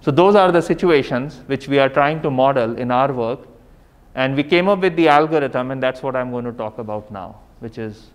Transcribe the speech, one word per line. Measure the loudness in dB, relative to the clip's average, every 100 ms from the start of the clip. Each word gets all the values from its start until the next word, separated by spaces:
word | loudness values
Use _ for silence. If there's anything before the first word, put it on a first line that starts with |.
so | 0
those | 4 6 6
are | 6
the | 2
situations | 0 0 4 2 2 -4 -6 -12 -8
which | -8 0
we | 2
are | 2
trying | 2 0 0
to | -4
model | 2 2 2 -2 -4
in | -2
our | 0 0
work. | -2 -4 -6 -12 -20 -20 -20 _ _ _ -4
And | -2 -2
we |
came | 0 2 2
up | 0
with | 0 2
the | 4
algorithm, | 4 4 0 0 -4 -4
and | -2
that's | -4 -4
what | -6 -4
I'm | -6
going | -6 -8
to |
talk | -8 -10 -10
about | -10 -10 -10
now, | -14 -14 -18 _ _
which | -16 -10
is | -12 -12 -20